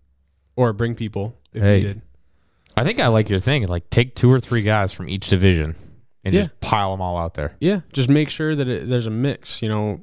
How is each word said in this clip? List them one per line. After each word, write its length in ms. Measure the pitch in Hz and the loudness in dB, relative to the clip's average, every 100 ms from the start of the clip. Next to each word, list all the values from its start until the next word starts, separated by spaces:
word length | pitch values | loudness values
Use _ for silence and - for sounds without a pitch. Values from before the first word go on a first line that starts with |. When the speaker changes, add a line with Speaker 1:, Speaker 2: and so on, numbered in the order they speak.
| _ _ _ _ _ - | _ _ _ _ _ 0
Speaker 1:
Or 160 | 120 | 0
bring 220 | 104 117 117 | 0 -4 -4
people 400 | 110 101 104 - _ | -6 -6 -8 -10 _
if 80 | - | 0
Speaker 2:
Hey. 140 | 101 101 | 4 4
Speaker 1:
needed. 240 | 98 101 - - _ _ _ _ _ - | 2 -4 -14 -20 _ _ _ _ _ -2
Speaker 3:
I 80 | |
think 140 | 139 254 | 0 2
I 60 | 143 | 2
like 240 | 110 107 | 2 2
your 80 | 98 | 0
thing. 260 | 104 147 98 | 0 0 0
Like, 200 | 87 - | -4 -2
take 240 | - 123 - | 0 0 2
two 140 | 123 | 4
or 100 | 131 | 4
three 220 | - 120 | 2 -2
guys 300 | 104 107 95 | 2 2 0
from 160 | - 80 | -4 -8
each 200 | 98 - | -8 0
division 460 | 95 95 85 76 78 - - _ _ | 4 4 4 0 -6 -14 -20 _ _
and 100 | 101 | 0
Speaker 1:
Yeah. 60 | 95 | 0
Speaker 3:
just 180 | 165 - | 0 -6
pile 320 | - 110 98 | -2 0 0
'em 80 | 95 | -4
all 160 | 92 87 | -4 -4
out 180 | 82 | -4
there. 200 | - 73 - | -6 -8 -4
Speaker 1:
Yeah, 200 | 175 202 - | -2 -2 -4
just 180 | - 127 | -2 2
make 180 | 147 151 | 2 2
sure 260 | - 156 151 | -4 -4 -2
that 100 | 127 | -2
it, 200 | 120 92 | -4 -2
there's 180 | 123 113 | -2 -2
a 40 | |
mix, 520 | 110 139 - - - | -2 -4 -4 -8 -6
you 60 | 110 | -4
know. 320 | 107 107 95 | -2 -2 -6